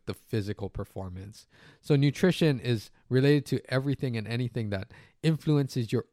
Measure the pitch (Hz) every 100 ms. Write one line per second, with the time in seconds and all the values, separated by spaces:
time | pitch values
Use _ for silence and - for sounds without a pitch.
0 | - 101 _ 113 101 101 98 - 98 101
1 | 95 90 101 - - _ - _ - 143
2 | 143 - 185 - 160 127 123 113 - _
3 | - 123 139 147 - 131 - 131 139 135
4 | 135 113 104 117 123 127 104 98 107 -
5 | - _ 160 156 156 147 135 131 113 123
6 | -